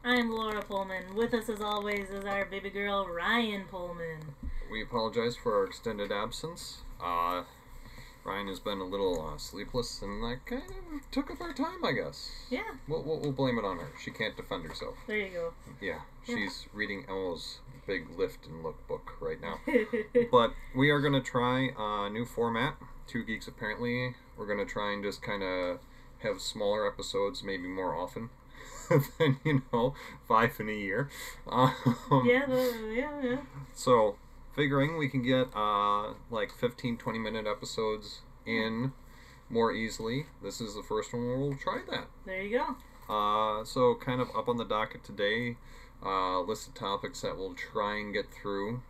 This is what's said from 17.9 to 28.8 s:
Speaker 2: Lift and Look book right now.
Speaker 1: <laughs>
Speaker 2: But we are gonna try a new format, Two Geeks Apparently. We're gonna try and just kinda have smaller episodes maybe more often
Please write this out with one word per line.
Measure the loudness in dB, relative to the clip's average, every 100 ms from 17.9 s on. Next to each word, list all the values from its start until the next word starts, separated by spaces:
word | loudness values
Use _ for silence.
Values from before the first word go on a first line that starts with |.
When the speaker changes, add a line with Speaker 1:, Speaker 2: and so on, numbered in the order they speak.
| -4 -4 -2
Speaker 2:
Lift | -2 -2 -12
and | -8
Look | -8 -8 -6
book | -6 -6 -6
right | -4 -4
now. | -6 -4 2
Speaker 1:
<laughs> | 4 4 -2 4 4 8
Speaker 2:
But | 8 8 2 -4
we | 4 6
are | 6
gonna | 6 4
try | 4 2 4 4 2 0
a | -2 0 0
new | -2 -4
format, | 0 2 4 2 -2 -12 -14 -6
Two | -4 -2
Geeks | -6 -6
Apparently. | -6 -4 -2 0 0 -2 -6 -16 -10
We're | -2
gonna | -2 0
try | -2 -2
and | 0
just | -2 -4
kinda | -4 -2 0 0 0 -2 -8 -18 -18 -6 -4
have | -2
smaller | -4 0 2 4 2
episodes | 0 -2 2 2 0
maybe | -4 -4 -4
more | -2 0 0
often | -2 -6 -8 -12 -18 -16 -14 -12